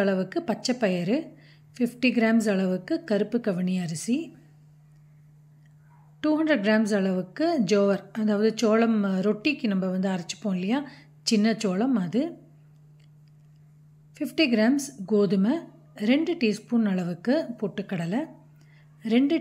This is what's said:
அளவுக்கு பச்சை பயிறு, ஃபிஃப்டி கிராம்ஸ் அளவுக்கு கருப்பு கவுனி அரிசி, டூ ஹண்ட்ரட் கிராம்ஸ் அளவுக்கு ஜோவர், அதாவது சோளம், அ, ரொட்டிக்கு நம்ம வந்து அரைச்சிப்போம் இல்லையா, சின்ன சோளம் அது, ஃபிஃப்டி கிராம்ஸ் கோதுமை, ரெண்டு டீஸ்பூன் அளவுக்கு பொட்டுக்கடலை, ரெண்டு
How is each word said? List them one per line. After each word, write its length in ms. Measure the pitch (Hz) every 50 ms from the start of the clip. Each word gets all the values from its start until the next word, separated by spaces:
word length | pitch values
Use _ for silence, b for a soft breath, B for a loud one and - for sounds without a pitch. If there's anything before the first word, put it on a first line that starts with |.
| 196
அளவுக்கு 400 | 196 190 185 185 185 - - - -
பச்சை 260 | 214 - - - 240 -
பயிறு, 360 | 226 190 180 175 175 190 240 320 320 - B B B B B B B _ -
ஃபிஃப்டி 320 | - 247 233 - - 262 247 -
கிராம்ஸ் 320 | 233 220 220 226 226 208 220 196
அளவுக்கு 500 | 190 190 185 185 185 - - 330 330 - -
கருப்பு 280 | 208 196 208 208 240 240 -
கவுனி 320 | 214 180 180 185 185 185 185 180
அரிசி, 320 | 160 170 156 - 226 240 311 339 - - - - - - _ - - - _ _ _ _ - - - - - - - - - - _ - - b b b b b b b b b b - _
டூ 240 | - 302 302 302 320
ஹண்ட்ரட் 220 | 302 294 214 196
கிராம்ஸ் 280 | 214 220 220 226 196 214 196
அளவுக்கு 640 | 190 190 185 185 180 - - - 311 339 339 285 202 165
ஜோவர், 340 | 208 202 202 202 196 190 - -
அதாவது 420 | - 226 214 214 208 202 214 220 220 220
சோளம், 420 | 240 208 214 226 226 226 226 214 202
அ, 180 | 196 190 185 190 208
ரொட்டிக்கு 380 | 208 214 - 311 285 - 247
நம்ம 180 | 214 196 185 190 185 185
வந்து 140 | 185 185 196 190
அரைச்சிப்போம் 380 | 175 170 - - - - 208 185 180
இல்லையா, 260 | 185 202 247 294 294 B B B B B _ - -
சின்ன 300 | - 233 208 208 226 220
சோளம் 420 | 220 - 190 180 190 240 277 254 202 180
அது, 320 | 165 180 240 311 339 - - - - - - - - - _ - - - _ - - - _ _ - _ - - - - - - - - - - - - - - - - -
ஃபிஃப்டி 280 | 294 240 - - 320 240 233
கிராம்ஸ் 360 | 214 214 240 294 285 - - - - 185
கோதுமை, 520 | - 214 202 202 170 202 190 190 233 311 339 - - - - - - -
ரெண்டு 380 | - 208 233 262 311 330 349 339
டீஸ்பூன் 520 | 339 240 214 202 - - - 240 233 220
அளவுக்கு 640 | 202 185 185 175 175 175 - - 233 277 330 320 240 - -
பொட்டுக்கடலை, 640 | 214 180 - 208 196 - 196 165 170 170 202 269 320 - - - - - b b b b b b b b b - - 226 226
ரெண்டு 240 | 247 277 285 330 311